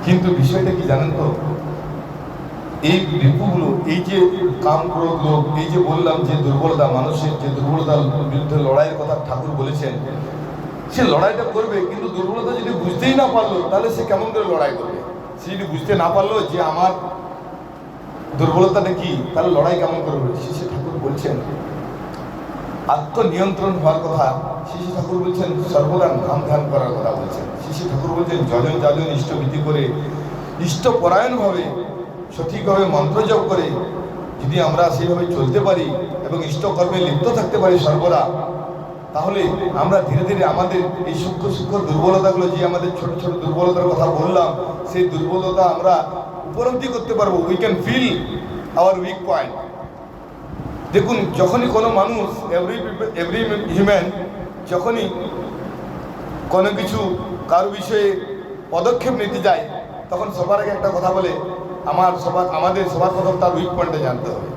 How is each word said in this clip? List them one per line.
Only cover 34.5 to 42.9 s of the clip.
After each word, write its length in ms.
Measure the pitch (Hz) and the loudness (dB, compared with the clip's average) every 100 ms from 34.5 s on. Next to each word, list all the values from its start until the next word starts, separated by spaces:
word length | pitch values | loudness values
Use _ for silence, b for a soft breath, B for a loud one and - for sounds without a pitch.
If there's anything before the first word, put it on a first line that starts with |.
| 175 | 2
আমরা 300 | 160 151 170 | 2 4 2
সেইভাবে 360 | 165 170 175 175 | 2 0 0 0
চলতে 340 | 175 - 196 | 0 2 2
পারি 240 | 196 175 151 147 - 135 | 4 2 2 -2 -4 -6
এবং 200 | - 165 | -4 -4
ইষ্টকর্মে 540 | 156 - 202 165 180 180 | -2 -2 -2 2 2 2
লিপ্ত 300 | 175 147 233 | 2 2 2
থাকতে 300 | 233 190 202 | 2 0 2
পারি 200 | 185 180 | 4 6
সর্বদা, 500 | 151 151 175 160 127 - - - - 151 - - - | 4 4 4 4 2 -2 -6 -6 -8 -10 -12 -12 -8
তাহলে 360 | 151 175 196 170 185 180 - | -4 -2 0 0 0 -2 0
আমরা 240 | 165 196 | 4 4
ধীরে 220 | 160 135 | 4 2
ধীরে 200 | 185 196 | 2 2
আমাদের 380 | 160 170 185 180 180 - 175 | 2 2 2 2 0 -2 -4
এই 80 | |
সূক্ষ্ম 380 | 160 180 175 202 | -2 -4 -2 -2
সূক্ষ্ম 260 | 180 180 202 | -2 -2 -2
দুর্বলতাগুলো, 680 | 185 151 185 190 190 180 180 | 0 4 6 6 6 4 2
যে 160 | 180 | 2
আমাদের 260 | 180 175 180 | 0 2 -2